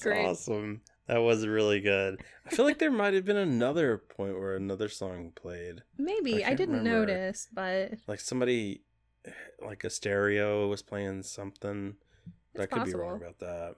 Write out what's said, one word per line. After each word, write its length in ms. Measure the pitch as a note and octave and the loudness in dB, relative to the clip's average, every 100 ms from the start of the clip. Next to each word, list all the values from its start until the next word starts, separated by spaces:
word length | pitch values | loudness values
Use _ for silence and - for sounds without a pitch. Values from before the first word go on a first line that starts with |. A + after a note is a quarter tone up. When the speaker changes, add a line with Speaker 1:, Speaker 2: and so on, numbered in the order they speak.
Speaker 1:
great. 220 | A3 G#3 F#3+ | 0 2 2
Speaker 2:
awesome. 560 | E3+ - G#2+ G#2 G#2 _ _ - | 0 -2 -4 -4 -8 _ _ 0
That 100 | A#2+ | 4
was 260 | A#2 A2 G#2+ | 6 4 4
really 360 | A2 G#2+ G2+ | 2 4 4
good. 400 | G2+ G2 G2 F#2+ - - - | 4 4 2 -2 -12 -16 -4
I 40 | |
feel 120 | - C#4+ | 4 4
like 120 | D4 | 4
there 100 | D#4 | 2
might 220 | A#3 G3+ | 4 4
have 120 | F#3+ F#3+ | 4 4
been 100 | G#3 | 2
another 600 | F#3 A#2+ B2 D#3+ C#3+ G#2+ | 4 4 4 4 2 2
point 400 | - - G2 F#2+ | -4 -6 -4 -2
where 160 | G2 F#2+ | -2 -2
another 320 | G2 G2 G#2+ | -2 -2 -4
song 420 | - F#2+ F2+ E2+ - | -4 -8 -8 -12 -12
played. 480 | F#2 F2 F2 E2+ - - | -12 -10 -10 -14 -14 -6
Speaker 1:
Maybe. 380 | D#4 G#4+ C#4 G#3+ | -4 -2 0 0
Speaker 2:
I 20 | |
Speaker 1:
I 40 | |
Speaker 2:
can't 140 | G#3 C4+ | 2 0
Speaker 1:
didn't 180 | F#4 B3+ | 0 0
Speaker 2:
remember. 220 | A3+ A3+ G#3 | 2 2 2
Speaker 1:
notice, 400 | F#3 F#3+ F#3+ - | 0 -4 -6 -10
but 380 | - F#3 F#3+ F#3+ A3 - | -6 -2 -2 -2 -6 -8
Speaker 2:
Like, 120 | G#2 | -8
somebody, 600 | - B2+ B2 A#2+ G2+ F#2 _ _ _ _ - - - - G#2+ | -4 0 2 2 0 -6 _ _ _ _ -18 -16 -18 -14 -14
like, 180 | G2+ | -8
a 60 | - | -6
stereo 800 | - G#2 G2+ G2+ G#2 G#2 G#2 G2+ | -4 0 2 4 4 2 2 0
was 140 | G2+ | -2
playing 420 | - G#2 G2 F#2+ | -6 -6 -4 -6
something. 720 | F#2+ - G2 - G2+ G2+ G2 G2+ _ _ - - _ | -8 -10 -12 -8 -6 -4 -6 -10 _ _ -20 -20 _
Speaker 1:
It's 100 | - | -6
Speaker 2:
I 20 | G2 | -4
could 200 | A3+ A#3+ | -2 -2
be 80 | |
wrong 260 | F2+ F2 F2+ | -4 -6 -8
Speaker 1:
possible. 80 | F2 | -12
Speaker 2:
about 120 | - | -12
that. 360 | F2 F2 E2+ | -10 -8 -10